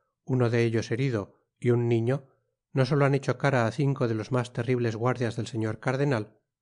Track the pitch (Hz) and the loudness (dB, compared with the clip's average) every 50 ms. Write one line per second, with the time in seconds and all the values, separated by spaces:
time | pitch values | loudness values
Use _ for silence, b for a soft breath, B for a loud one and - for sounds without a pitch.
0 | _ _ _ _ _ - 131 127 123 117 120 117 117 117 113 113 110 - 120 110 | _ _ _ _ _ -2 0 2 2 2 2 2 2 2 0 -2 -2 -2 -2 -2
1 | 135 139 117 104 92 - _ _ _ _ _ - - 120 120 120 120 117 117 113 | -2 -2 -2 -2 -4 -6 _ _ _ _ _ -2 0 2 2 2 2 2 2 2
2 | 113 117 135 147 - _ _ _ _ _ _ _ _ _ - 139 131 123 160 139 | 2 0 -2 -2 -4 _ _ _ _ _ _ _ _ _ 0 0 2 2 2 2
3 | 143 135 143 135 135 - 120 - - 139 135 123 113 110 107 - 143 135 135 - | 2 4 2 2 0 -2 -4 0 0 0 2 2 2 0 0 0 0 0 0 0
4 | 131 117 113 110 104 - 123 127 117 - - - 117 117 127 120 120 113 110 107 | 0 -2 -2 -2 -4 -2 -2 -2 -2 -2 -6 -6 -2 0 0 0 0 -2 -2 -2
5 | 117 127 123 123 123 113 107 120 113 - - 113 110 110 110 - - 135 127 131 | -2 -2 0 0 -2 -4 -4 -6 -8 -6 -4 -4 -4 -4 -4 -4 -4 -4 -2 0
6 | 143 151 131 110 104 - _ _ _ _ _ _ | 0 0 0 -2 -2 -6 _ _ _ _ _ _